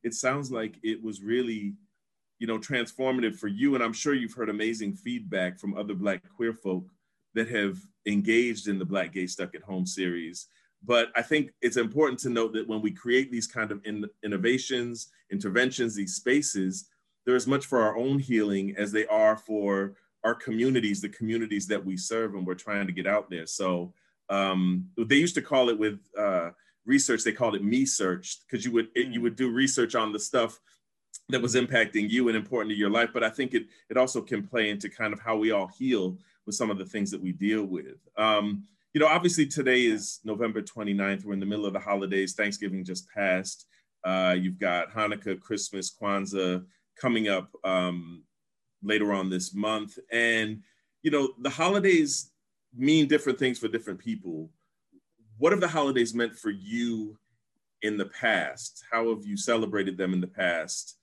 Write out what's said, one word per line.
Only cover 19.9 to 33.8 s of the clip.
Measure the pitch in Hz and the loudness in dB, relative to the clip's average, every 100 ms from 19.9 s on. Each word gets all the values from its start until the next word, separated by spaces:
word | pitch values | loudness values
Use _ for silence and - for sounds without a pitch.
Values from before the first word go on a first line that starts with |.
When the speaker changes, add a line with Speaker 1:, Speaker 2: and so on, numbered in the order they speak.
| - _ _ | -8 _ _
Speaker 1:
our | 110 | -2
communities, | 117 - 113 127 131 107 98 | -2 -4 0 2 2 2 -2
the | 104 | -4
communities | - 110 113 113 104 95 | -6 -2 -2 -2 -4 -2
that | 104 | -2
we | 95 92 | -2 -6
serve | - 113 113 | -4 -2 -2
and | 98 | -4
we're | 92 | -6
trying | 90 - 101 95 | -6 -4 -4 -2
to | |
get | 90 92 | -2 0
out | 104 - | 0 -2
there. | 87 80 | -10 -8
So, | - 95 87 87 _ _ _ - | -2 0 0 -4 _ _ _ -4
um, | 98 98 95 92 92 92 - | 0 2 2 2 2 -2 -4
they | 110 143 | 4 4
used | 175 151 | 4 0
to | |
call | - 135 123 | 0 4 4
it | 107 | 4
with, | 107 101 _ 101 | 0 -2 _ -2
uh, | 104 92 85 - _ _ | 0 0 -2 -10 _ _
research, | 110 139 135 113 | 2 2 4 2
they | 113 | 0
called | 107 117 | 0 0
it | 104 | 2
me | 101 123 | 2 2
search, | 135 - 95 90 - - _ | 2 2 0 -2 -6 -12 _
'cause | 117 | -6
you | 117 | 0
would, | 117 113 120 | 0 0 -2
it, | 123 | -2
you | 117 | 0
Speaker 2:
Mm. | |
Speaker 1:
would | 117 113 | -2 0
do | 127 | -2
research | 120 135 131 117 | 2 2 2 0
on | 120 110 | 0 -2
the | 107 | -4
stuff | - 127 117 - _ _ _ _ _ - - | 0 2 0 -4 _ _ _ _ _ -20 -4
that | 131 | -2
was | 120 | 2
impacting | 123 123 123 107 107 104 | 2 2 2 2 2 2
you | 120 120 | 2 4
and | 110 | 2
important | 101 123 107 | 0 -2 -2
to | 104 | 0
your | 101 | 2
life. | 113 117 | 4 2
But | 123 | 2
I | 113 | -2
think | 113 127 | 0 0
it, | 117 110 _ | -2 -4 _